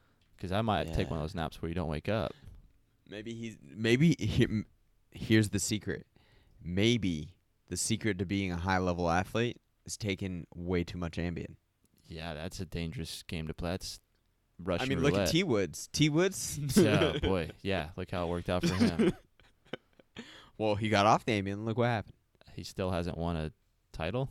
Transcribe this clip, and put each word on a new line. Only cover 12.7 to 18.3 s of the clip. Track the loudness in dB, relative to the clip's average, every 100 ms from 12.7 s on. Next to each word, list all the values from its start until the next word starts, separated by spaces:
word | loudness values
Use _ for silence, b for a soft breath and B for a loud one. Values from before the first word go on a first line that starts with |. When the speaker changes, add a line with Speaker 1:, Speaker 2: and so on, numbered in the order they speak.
| -4 -4 -6 -8 -10
Speaker 1:
game | -8 -6 -6
to | -6
play. | -4
That's | -6 -8 -14 _ _ _ _ _ -10
Russian | -4 -2 0
Speaker 2:
I | 2
mean, |
look | 2
at | 4
Speaker 1:
roulette. | 4
Speaker 2:
T | 2
Woods. | 2 0 0 -6 -6
T | 2 4
Woods. | 4 2 0 -8 -6 0
<laughs> | 4
Speaker 1:
Yeah, | 6 6 2 0
boy. | 0 0 -2 -6
Yeah, | -4 -2 -4 -8
look | -6
how | -4
it |
worked | -2